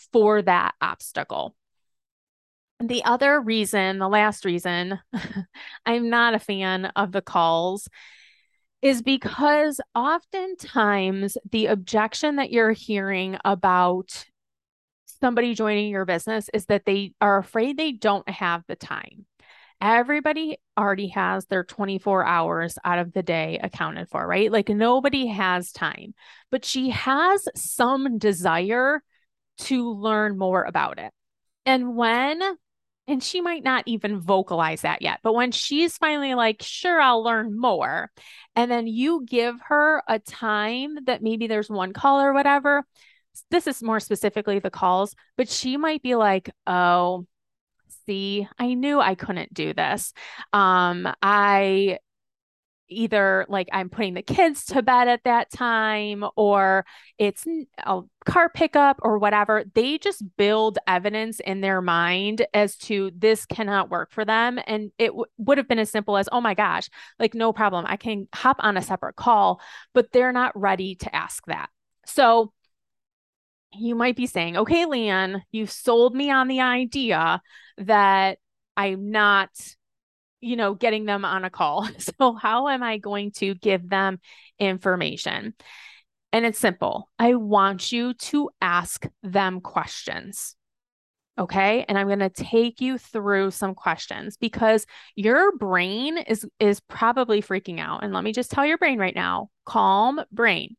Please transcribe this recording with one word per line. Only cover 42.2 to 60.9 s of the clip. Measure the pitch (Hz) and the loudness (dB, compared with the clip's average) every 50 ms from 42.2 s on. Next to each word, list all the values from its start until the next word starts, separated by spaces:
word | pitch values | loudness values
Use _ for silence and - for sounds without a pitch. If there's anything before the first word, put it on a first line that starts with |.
or | 277 277 269 | 4 4 4
whatever, | 277 285 285 285 285 269 285 285 285 285 _ _ _ _ _ _ _ _ _ _ | 4 4 4 2 2 2 2 2 0 0 _ _ _ _ _ _ _ _ _ _
s-, | - - _ | -20 -6 _
this | 320 349 - | 0 0 0
is | 302 262 - | -2 -4 -4
more | 233 226 220 214 | -2 -2 -2 -2
specifically | - - 214 - - 208 - 214 202 214 196 202 | -2 -2 -2 -2 0 -2 -2 -2 -2 -2 -2 -2
the | - 190 | -2 -4
calls, | - - - 180 185 185 196 208 - _ _ _ _ - | -4 0 2 2 2 2 0 -2 -6 _ _ _ _ -4
but | 262 - | -4 -2
she | - - - 254 262 285 | -4 -4 -4 -4 -2 -2
might | 311 320 311 294 | -2 -2 -2 -2
be | - 247 247 | -2 0 2
like, | 233 220 202 190 190 185 - - _ _ | 2 4 2 2 0 -2 -6 -14 _ _
"Oh, | - 185 180 180 175 175 180 175 180 180 180 180 - _ _ _ _ _ _ _ _ _ _ _ _ - - _ | -2 0 2 4 4 4 4 4 2 -2 -4 -6 -12 _ _ _ _ _ _ _ _ _ _ _ _ -20 -12 _
see, | - 202 190 196 196 196 202 202 202 - - | -6 -4 -4 -4 -4 -4 -4 -6 -6 -6 -6
I | 247 247 254 | -4 -2 -2
knew | 247 254 285 285 285 | -2 0 0 2 2
I | - 190 190 | 2 2 0
couldn't | 180 - - 185 180 - - - | -2 -4 -6 -6 -6 -8 -8 -6
do | - 151 156 | -6 -4 -4
this. | 165 - 160 139 - - - - - - - - - - - - | -2 -2 -2 -2 -2 -4 -6 -10 -12 -16 -20 -18 -18 -18 -6 -2
Um, | - 208 196 185 185 180 180 175 175 175 185 180 - - | 2 4 4 6 6 4 4 2 0 -2 -4 -6 -4 -2
I | - 196 208 208 202 202 202 196 196 190 190 190 196 196 170 - - _ _ _ _ _ _ _ _ _ _ _ _ _ _ _ _ - | 0 2 4 4 4 4 4 4 4 2 2 2 2 0 -2 -4 -8 _ _ _ _ _ _ _ _ _ _ _ _ _ _ _ _ -12
either, | 180 220 226 208 220 208 196 196 190 190 - - | -6 -4 -2 0 2 2 4 4 2 2 0 -2
like, | 202 196 185 - | -2 -4 -2 -2
I'm | - 190 185 180 | -4 -4 -4 -6
putting | - - 214 190 180 | -6 -4 -4 -4 -4
the | 185 | -6
kids | - - - - 370 330 285 - - | -6 -2 2 4 4 4 2 -2 -8
to | - - 277 | -4 -2 0
bed | 226 262 247 247 247 247 | 2 4 4 4 4 4
at | 240 240 - | 2 2 2
that | 254 240 233 - - | 0 2 0 0 -2
time, | - - 247 240 233 220 220 214 214 208 208 208 208 202 202 202 - | -6 -4 -2 0 0 0 0 0 -2 -2 -4 -6 -6 -6 -8 -4 0
or | - 208 202 202 196 196 190 190 190 190 - - - - - _ - | 2 4 4 4 4 4 4 4 2 0 -2 -10 -20 -20 -12 _ -2
it's | 214 202 190 - - | 0 0 -2 -4 -6
n-, | 320 330 320 277 - _ - - | -6 -6 -6 -8 -10 _ -8 -4
a | - 190 185 185 - _ _ - | -4 -4 -4 -6 -10 _ _ -2
car | - - 370 339 339 | 2 4 4 4 4
pickup | - - 330 302 - 294 285 277 269 - | 2 0 0 2 4 6 6 4 4 2
or | - 226 214 208 | 0 0 2 2
whatever." | 208 208 208 208 208 208 214 214 - 196 - | 2 2 4 2 2 2 2 0 -2 0 0
They | 220 233 269 302 311 | 0 0 0 0 -2
just | - 403 381 - 214 185 - - | -2 -4 -4 -4 -8 -6 -2 0
build | 202 208 214 220 220 220 196 214 - | 2 4 4 4 2 2 0 0 0
evidence | - | 2